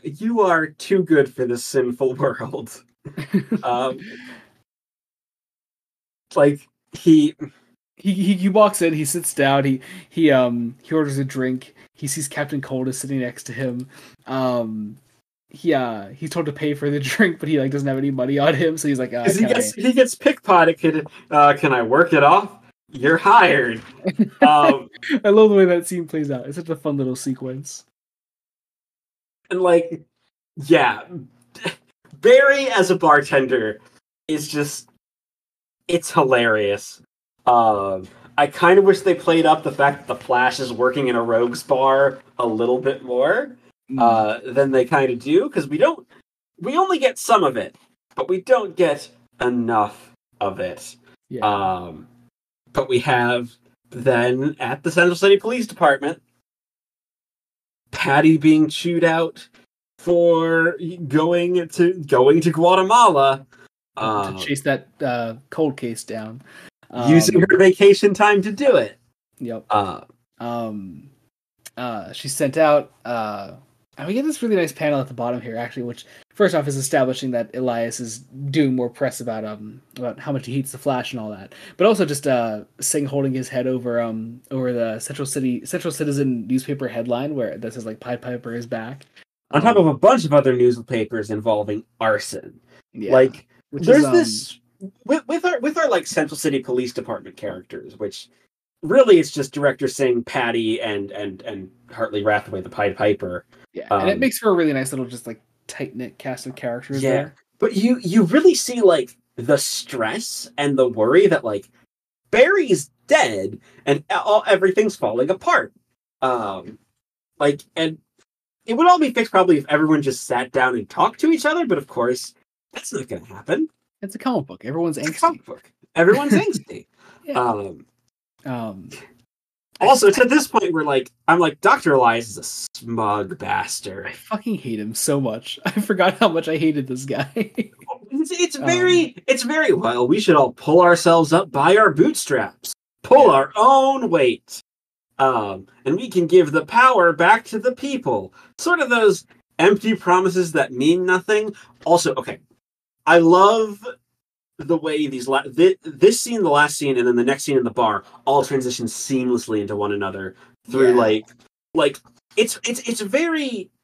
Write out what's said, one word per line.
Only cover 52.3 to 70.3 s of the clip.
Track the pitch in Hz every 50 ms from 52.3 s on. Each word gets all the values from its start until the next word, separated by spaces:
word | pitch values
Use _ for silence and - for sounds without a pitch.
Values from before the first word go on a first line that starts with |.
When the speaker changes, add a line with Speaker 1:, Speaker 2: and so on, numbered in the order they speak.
| _ _ _ _ _ _ _ _ -
Speaker 1:
but | 147 135
we | - 127 123
have | 123 151 135 123 120 120 123 123 123 117 _ _ _ _ _ _ _ _
then | - 123 117 131 123 120 120 123 127 131 139 151 151 -
at | 131 117 135 143 -
the | 170
Central | 160 175 175 175 175
City | 170 190 196 196 196
Police | - 226 240 254 220
Department, | - - - 170 147 139 139 143 147 170 - _ _ _ _ _ _ _ _ _ _ _ _ _ _ _ _ _ _ _ _ _ _ _ _ _ _ _ _ _ _ _ _ _ _
Patty | - - - 139 139 147 156 160 160
being | 151 143 156 156 156 156 151
chewed | - - - 170 170 165 156
out | 165 160 165 165 160 - - - _ _ _ _ _ _ _ _ _ _ _
for | - 170 175 170 170 170 165 165 165 165 165 165 165 170 170 - 175 165 180 175 170 131
going | 135 151 156 170 175 175 175 175 180 180 170 160
to, | - - 175 175 190 180 147
going | 147 139 127 127 139 151 170 160
to | 170
Guatemala. | 151 160 170 180 185 190 185 196 233 240 233 214 - 139 139 139 135 139 135 _ _ _ _ _ _ _ _ _ -
Speaker 2:
To | - 107
Speaker 1:
Um, | 110 107 104 98 95 95 95
Speaker 2:
chase | - 147 143 139 -
that, | 147 135 135 - _ _ -
uh, | 147 131 123 120 117 117 113 123 - -
cold | - - 160 147 131 -
case | 131 120 113 - -
down. | - 110 110 107 110 113 131 - _ - - - - _ _ _ _ - 123 120 135
Speaker 1:
using | 156 170 - - -
Speaker 2:
Um, | 170 170 -
Speaker 1:
her | - 185
vacation | 196 185 185 - 202 196 196 - - 202 190
time | - 208 208 208 196 185
to | 214 208
do | 196 285 269 220
it. | 147 113 101 - _ _ _ _ _ _ _ _ -
Speaker 2:
Yep. | 127 117 113 110 - -
Speaker 1:
Uh, | 110 104 101 92 78 - - _ _ _ _ _